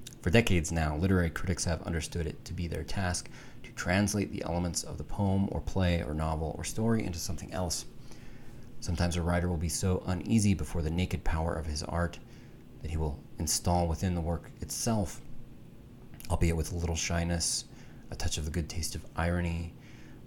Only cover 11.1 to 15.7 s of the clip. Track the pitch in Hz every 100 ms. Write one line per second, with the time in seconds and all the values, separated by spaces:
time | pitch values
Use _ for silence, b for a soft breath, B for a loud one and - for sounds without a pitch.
11.1 | 80 - 82 82 82 82 76 - 85 85
12.1 | - B B B B - - 78 80 76
13.1 | - - - 80 - 90 87 85 80 92
14.1 | 87 82 85 - - - - - 107 -
15.1 | - - - - - -